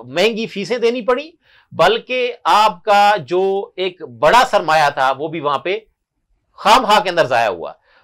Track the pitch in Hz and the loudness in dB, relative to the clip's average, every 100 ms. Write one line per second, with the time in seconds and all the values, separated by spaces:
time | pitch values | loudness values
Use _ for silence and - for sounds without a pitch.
0 | 123 143 214 220 226 190 175 247 233 247 | -8 -2 0 -2 -8 -8 -6 -2 -2 -2
1 | 214 247 311 _ _ _ _ - 175 226 | -2 -2 -4 _ _ _ _ 0 2 0
2 | - 254 247 - 160 190 214 214 214 202 | -4 -6 -6 -4 0 2 2 0 0 2
3 | 202 208 131 180 196 196 196 - 185 180 | 4 0 -2 -2 -2 -4 -6 -8 -8 -8
4 | 151 117 147 226 262 208 160 156 147 143 | -16 -2 4 4 4 0 0 0 0 0
5 | 135 131 156 165 143 139 175 208 - _ | -2 -2 -6 -6 -4 -4 -4 -8 -10 _
6 | _ _ _ _ _ - 196 247 208 208 | _ _ _ _ _ -4 2 2 4 2
7 | 185 170 143 120 113 87 73 - _ _ | 2 0 0 0 0 -4 -10 -16 _ _